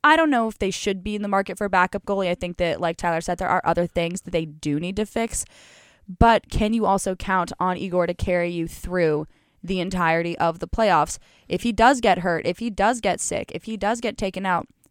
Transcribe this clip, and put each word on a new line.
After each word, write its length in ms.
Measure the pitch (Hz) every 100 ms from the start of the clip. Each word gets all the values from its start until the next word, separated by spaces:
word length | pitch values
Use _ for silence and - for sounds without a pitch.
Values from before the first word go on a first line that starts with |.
I 120 | 302 320
don't 140 | 311
know 180 | 262 226
if 120 | -
they 100 | 196
should 340 | 190 - 196
be 120 | 190 208
in 80 |
the 40 | 208
market 300 | 196 196 196
for 80 | 208
a 40 |
backup 360 | 185 185 202 -
goalie. 240 | 196 185
I 60 | 175
think 220 | 180 175
that, 220 | 175 151
like 160 | 175 170
Tyler 260 | 175 165
said, 180 | 170 175
there 100 | 185
are 120 | 180 -
other 220 | 170 175
things 340 | - 170 180
that 100 | -
they 140 | 170 160
do 340 | 156 151 147
need 160 | 175 190
to 80 | 208
fix. 400 | - 226 - - - - - - _ -
But 420 | 180 233 220 -
can 240 | - 214 226
you 100 | 202
also 300 | 196 - 185
count 360 | - 190 175 -
on 160 | 185 180
Igor 300 | 190 180 170
to 80 |
carry 380 | 175 - 180 175
you 160 | 175 165
through 580 | - - 180 165 151 151 _ _ _
the 160 | 170 190
entirety 580 | 180 185 165 165 170 165
of 220 | 165 165
the 80 | -
playoffs? 500 | - 220 170 151 - - _ _
If 140 | 180
he 80 | 233
does 300 | 214 226 269
get 180 | 233 175
hurt, 260 | 180 165 -
if 140 | 175
he 100 | 233
does 320 | 196 202 247
get 180 | 208 175
sick, 320 | - - - -
if 80 |
he 140 | - 220
does 220 | 196 233
get 160 | 233 -
taken 300 | 196 185 196
out, 220 | 175 - _ _